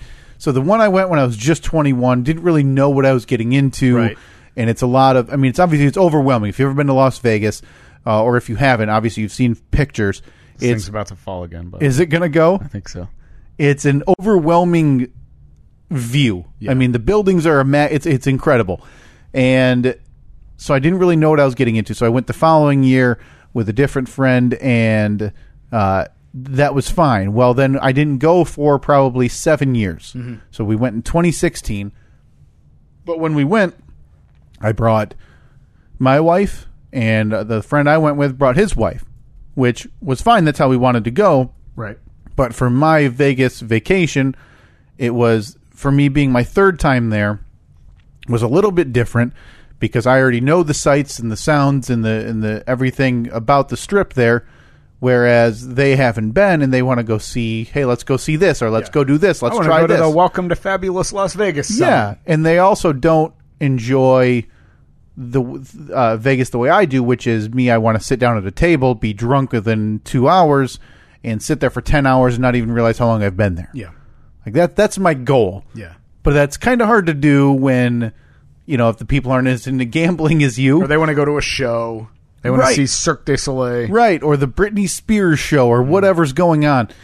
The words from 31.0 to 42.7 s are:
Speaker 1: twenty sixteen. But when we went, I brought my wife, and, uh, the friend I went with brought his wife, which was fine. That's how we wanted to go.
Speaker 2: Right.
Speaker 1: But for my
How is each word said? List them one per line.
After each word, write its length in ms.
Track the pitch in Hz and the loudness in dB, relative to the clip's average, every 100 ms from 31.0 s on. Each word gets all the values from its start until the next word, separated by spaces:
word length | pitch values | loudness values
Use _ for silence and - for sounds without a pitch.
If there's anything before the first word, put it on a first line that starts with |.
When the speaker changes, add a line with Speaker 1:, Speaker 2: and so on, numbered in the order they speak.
Speaker 1:
twenty 280 | - 165 170 | -4 0 0
sixteen. 600 | - 175 - - 104 101 - _ - _ _ - _ _ _ _ _ | 0 -4 -4 -8 -8 -8 -14 _ -20 _ _ -20 _ _ _ _ _
But 160 | - 165 | -10 -4
when 140 | 160 151 | -2 0
we 80 | |
went, 320 | 143 220 185 - - - - _ _ _ _ - | 0 2 0 -4 -20 -20 -20 _ _ _ _ -6
I 100 | 107 | -4
brought 420 | 107 113 110 104 - - - - - _ _ _ - | 0 0 0 -2 -10 -20 -20 -20 -20 _ _ _ -2
my 200 | 131 139 | 2 2
wife, 460 | 160 175 202 - - - - | 4 2 0 -4 -14 -20 -12
and, 400 | 131 110 110 107 | -4 0 0 0
uh, 100 | 107 | -4
the 180 | 107 113 | -4 -6
friend 280 | - 147 143 | -2 0 2
I 80 | 160 | 2
went 180 | 151 143 | 2 0
with 220 | 143 127 | -2 0
brought 180 | 139 123 | 0 2
his 200 | 208 - | 0 0
wife, 280 | 101 - - - - - - - | -2 -4 -14 -20 -20 -20 -12 -2
which 320 | 123 117 - - | 0 -2 -8 -12
was 220 | 165 131 | -6 -4
fine. 240 | - 233 156 | 2 2 2
That's 140 | 143 | 0
how 100 | 147 | 0
we 80 | 127 | 2
wanted 260 | 127 120 107 | 2 0 -2
to 60 | |
go. 400 | 127 208 143 127 - - - | 0 2 2 0 -8 -20 -14
Speaker 2:
Right. 220 | 107 113 - - - - | -14 -14 -20 -20 -12 -4
Speaker 1:
But 160 | 127 | -4
for 160 | 113 | -2
my 380 | 127 | 0